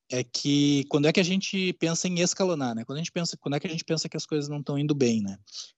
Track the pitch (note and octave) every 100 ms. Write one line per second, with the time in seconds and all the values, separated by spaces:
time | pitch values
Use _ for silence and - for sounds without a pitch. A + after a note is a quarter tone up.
0 | - B2+ B2+ - D3 C#3+ C#3+ C#3+ C#3 D3
1 | D3+ F3+ F3+ F#3+ - F#3+ F#3 E3+ E3 E3
2 | F#3 F3 F3 - F#3 D#3 B2 A2+ A#2+ C#3+
3 | E3 F3+ E3+ - D3+ C#3+ - D#3+ - D#3+
4 | D#3+ D#3 - D3+ C#3+ D3 C#3 C#3+ D3 D3
5 | A#2+ A2+ G2 F#2+ _ - -